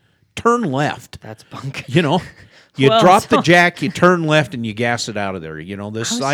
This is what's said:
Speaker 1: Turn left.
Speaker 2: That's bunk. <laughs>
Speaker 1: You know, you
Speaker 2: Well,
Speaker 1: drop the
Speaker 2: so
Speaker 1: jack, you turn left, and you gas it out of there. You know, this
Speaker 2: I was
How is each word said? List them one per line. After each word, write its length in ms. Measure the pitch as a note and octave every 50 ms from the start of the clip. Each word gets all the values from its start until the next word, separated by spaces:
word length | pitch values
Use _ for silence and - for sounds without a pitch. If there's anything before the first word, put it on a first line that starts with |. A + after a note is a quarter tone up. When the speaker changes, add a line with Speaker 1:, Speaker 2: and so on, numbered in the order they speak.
| _ _ _ _ _ _ _
Speaker 1:
Turn 360 | - - A#3 A#3 A#3+ A3+ D#3
left. 500 | B2+ C3+ D3 A#2+ - A#2 - - - -
Speaker 2:
That's 220 | - A2+ A2 _ -
bunk. 420 | _ - A2 - C#3 - - -
<laughs> 80 | - A#2
Speaker 1:
You 80 | E3+
know, 200 | F3 C3+ E3 - - - - _ - _ _ _ _ _ _
you 140 | - C3 C#3
Speaker 2:
Well, 100 | A3 A3+
Speaker 1:
drop 220 | A3+ F3+ F#3 G#3 -
the 120 | - - C4+
Speaker 2:
so 40 | -
Speaker 1:
jack, 380 | D#3+ F3 F3 F3 F3 - - D3+
you 60 | A#2+
turn 340 | - - F3 F3+ F#3 E3+ E3
left, 300 | D3+ D3+ D#3 C#3 A#2 -
and 100 | A#2+ A#2
you 80 | A2 G#2
gas 340 | A2 A#2+ A#2+ A#2+ A#2 - -
it 80 | G#2
out 200 | G#2 G2+ G2 F#2+
of 60 | F#2 D#2+
there. 160 | D#2+ D#2 D#2
You 180 | D#2+ F2+ G2 G2
know, 140 | G2+ G#2
this 200 | G#2+ A2+ A#2 -
Speaker 2:
I 20 | A3+
was 40 | A#3+ - C3+